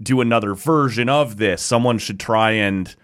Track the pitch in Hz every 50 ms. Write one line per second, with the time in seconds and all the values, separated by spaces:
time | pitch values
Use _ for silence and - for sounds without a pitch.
0 | 107 127 131 127 120 117 117 117 104 101 98 - - 151 160 151 139 127 107 117
1 | 120 127 139 147 147 120 104 101 110 98 90 - - - 120 117 120 123 117 107
2 | - - 101 95 - - 113 110 110 110 110 107 104 101 98 95 90 - - _